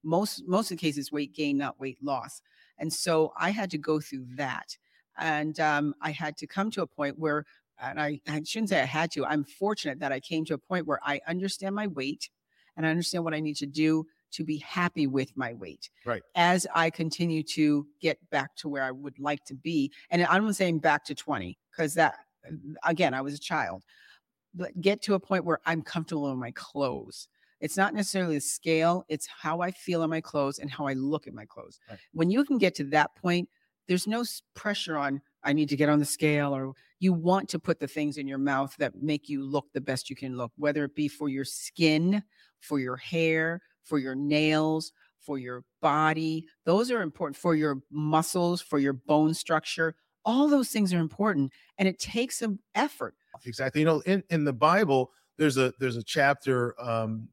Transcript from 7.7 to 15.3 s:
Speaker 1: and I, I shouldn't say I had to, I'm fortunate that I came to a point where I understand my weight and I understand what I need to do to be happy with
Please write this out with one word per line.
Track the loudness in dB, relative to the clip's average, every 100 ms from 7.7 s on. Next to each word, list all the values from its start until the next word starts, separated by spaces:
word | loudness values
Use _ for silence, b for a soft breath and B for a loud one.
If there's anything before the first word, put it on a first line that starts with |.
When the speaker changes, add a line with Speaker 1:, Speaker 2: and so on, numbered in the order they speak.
| -12
Speaker 1:
and | -8 -4
I, | -4 -4 -6
I | -6
shouldn't | -4 -4 0
say | 2
I | 2
had | 0 -2
to, | -2
I'm | -2 0
fortunate | -2 -4 -4 -2 -4 -4
that | -4
I | -4
came | -4 -4 -2
to |
a | -4
point | -4 -4 -2
where | -2
I | -2 -4 -4
understand | -4 -4 -4 -6 -4
my | -4
weight | -4 -6 -6 -10 _ _ _ _ -4
and |
I | 0
understand | 0 0 -2
what | -2
I | -2
need | -4 -6
to | -6
do | 0 2 2 -2 b b
to | -8
be | -6 -6
happy | -6 -2 -2 0 0
with | 0 -2